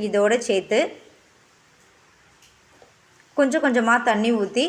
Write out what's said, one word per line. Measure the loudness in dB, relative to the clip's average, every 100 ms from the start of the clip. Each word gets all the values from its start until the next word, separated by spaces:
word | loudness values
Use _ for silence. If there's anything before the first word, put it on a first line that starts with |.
| -4
இதோட | 0 0 0 0
சேர்த்து | -2 0 -2 -2 -6 -20 _ _ _ _ _ _ _ _ _ _ _ _ _ -20 _ _ _ -20 _ _ _ _ -2
கொஞ்சம் | 0 2 0
கொஞ்சமா | 0 2 2 2
தண்ணி | 0 0 0
ஊத்தி | -2 -2